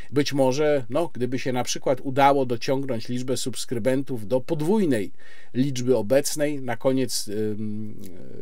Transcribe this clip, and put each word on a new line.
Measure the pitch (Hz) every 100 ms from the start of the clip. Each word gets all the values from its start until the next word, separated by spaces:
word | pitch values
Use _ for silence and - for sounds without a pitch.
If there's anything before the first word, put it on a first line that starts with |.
| -
być | 127 139
może, | 139 131 135 151 143 110
no, | 143 170
gdyby | 117 123 127
się | 135
na | 123
przykład | 123 - 151 131
udało | 139 131 139 143 123
dociągnąć | 117 - 135 135 113 -
liczbę | 123 127 120
subskrybentów | 131 - - 117 127 131 139 120 101
do | 127
podwójnej | - 160 156 220 170 113 95 - - - -
liczby | 123 143 123 123 120
obecnej | 104 135 143 151 147 143
na | 127 113
koniec, | 135 131 123 - 107
ym, | 104 107 104 107 107 107 - 98 90 - -